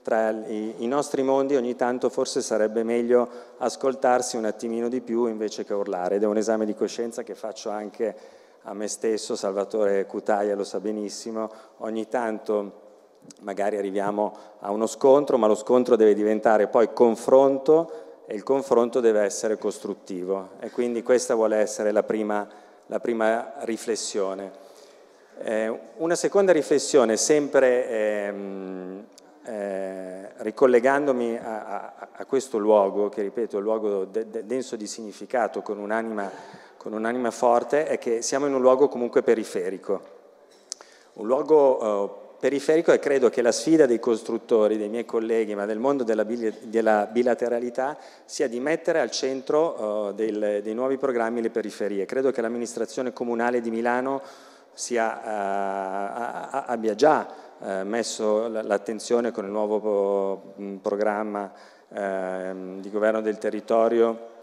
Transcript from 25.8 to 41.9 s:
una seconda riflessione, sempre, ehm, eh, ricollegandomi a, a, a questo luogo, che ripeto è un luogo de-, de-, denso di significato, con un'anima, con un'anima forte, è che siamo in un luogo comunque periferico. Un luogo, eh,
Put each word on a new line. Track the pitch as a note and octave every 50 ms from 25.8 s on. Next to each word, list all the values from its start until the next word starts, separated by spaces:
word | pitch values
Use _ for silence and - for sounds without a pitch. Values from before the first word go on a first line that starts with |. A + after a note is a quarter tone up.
| - - -
una | - D#3+ E3+ F3
seconda | - - C#3+ - G3+ G3 F#3
riflessione, | F3 D#3 C#3 - D#3 C3+ - - - C#3 A#2+ A2+ A2
sempre, | G#2 - - D3+ D3+ D3 C3+ - C#3 C3 B2+ B2 B2 B2+ B2
ehm, | A#2 A2 G#2+ G#2+ G#2 G#2 G2+ G2+ G#2 G2+ G2+ G2 G2 F#2+ F#2+ F#2 F#2+ F#2 F#2 F#2 F#2+ G2 A2 - - - - - - - -
eh, | C3 A2+ G#2 G2+ G2+ F#2+ F#2+ G2 F#2+ F#2+ F#2+ F#2+ F#2 F#2 F#2+ G2 G#2+ -
ricollegandomi | - A2+ A2 G#2+ - C#3 B2+ B2 A#2+ A2+ C3 C#3 C#3+ D3 C#3+ B2+ B2 A#2+ A#2 A#2
a, | A#2 A#2+ A#2 A2 G#2+ A2+
a, | G#2+ G2 G2 G2 G#2+ - - - - -
a | - G2
questo | - - C3+ - - - A2
luogo, | G2+ G#2+ G#2+ G#2 G2 G2 F#2+ G2+ G#2 G2+
che | G2+ A2+ G#2
ripeto | G2 - A#2+ A2+ G2+ -
è |
un | G2+ G2+
luogo | A2 A2 A2+ G#2 G#2 G2+ G2 F#2+
de-, | F#2+ F#2+ A2 A2+ G#2+
de-, | G#2+ A2+ G2+
denso | G2+ B2 C3 A#2+ - B2
di | A2 G#2
significato, | G2+ - - A2+ G#2 F#2+ - G#2 - - B2 A2 G2 - G#2+ F#2
con | - G#2 G2+
un'anima, | G2+ G2+ G#2+ A2+ A2+ A2+ A2 G#2 G2 F#2+ - - - - - - - - -
con | _ - A2 G#2+
un'anima | G#2+ A2 A2+ A#2+ B2+ B2 A2+
forte, | - - B2+ A#2+ A#2 A#2+ A#2+ - C#3+ D3 D#3
è | D3+ C3
che | - - B2 A2+ A#2
siamo | A#2 - C#3+ C3+ C#3+
in | C#3+ C3+
un | C3
luogo | B2 B2+ C3 C3 C#3+
comunque | C3+ - A#2 A#2+ A#2 - C#3 A#2
periferico. | - A2+ A2 G#2 - - G#2 F2 F#2+ F#2+ F2+ - - G2 F2+ - - - - _ - _ _ - _ _ _ _ _ - _ - - - - _ _ _
Un | - G#2
luogo, | A2 B2 C#3+ D3+ D3 D#3 D3+ C#3+ C3+ B2+ -
eh, | A#2 G#2+